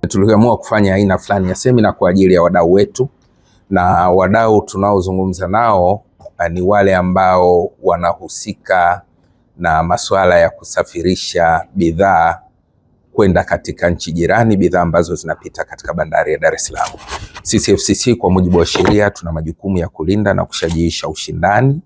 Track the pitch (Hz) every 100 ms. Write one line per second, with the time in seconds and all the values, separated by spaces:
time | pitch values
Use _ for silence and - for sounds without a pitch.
0 | - - 101 107 120 110 - 107 101 95
1 | 101 90 - 101 92 92 127 123 107 -
2 | 95 95 92 90 85 90 85 95 101 -
3 | 131 _ _ _ _ _ _ 95 90 87
4 | 90 90 92 110 113 107 - 95 101 101
5 | 92 92 95 92 90 101 117 101 90 104
6 | _ _ - _ 85 87 90 104 98 92
7 | 92 92 92 92 90 87 85 _ 92 87
8 | 85 85 - - 107 95 - 92 87 90
9 | _ _ _ _ _ - 85 80 85 87
10 | - 95 92 87 82 - - - 85 85
11 | 87 90 - 90 82 80 - 98 85 82
12 | 98 87 82 85 _ _ _ _ _ _
13 | _ - 101 87 85 85 - - 87 85
14 | - 82 85 110 113 98 90 90 87 82
15 | 85 90 80 76 - - - - 82 85
16 | 78 78 76 76 78 80 - - - -
17 | - - - - - 107 - 95 - -
18 | - 113 95 92 90 90 82 - 92 104
19 | 101 - 85 80 80 78 98 95 80 -
20 | 80 101 104 95 85 - 82 85 85 -
21 | 76 78 - 82 90 104 135 147